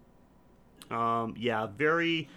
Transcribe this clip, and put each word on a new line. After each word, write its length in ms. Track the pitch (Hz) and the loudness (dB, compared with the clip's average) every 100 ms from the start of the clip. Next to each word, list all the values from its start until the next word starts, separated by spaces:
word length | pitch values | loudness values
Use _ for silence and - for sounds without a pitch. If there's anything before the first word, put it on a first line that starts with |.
| - - - - - - - - - | -20 -20 -20 -20 -20 -20 -20 -20 -6
um, 460 | 117 117 117 113 - | -2 2 2 0 -2
yeah, 300 | 117 110 110 | 0 0 -2
very, 600 | 101 151 165 165 165 - | 0 2 4 2 0 -4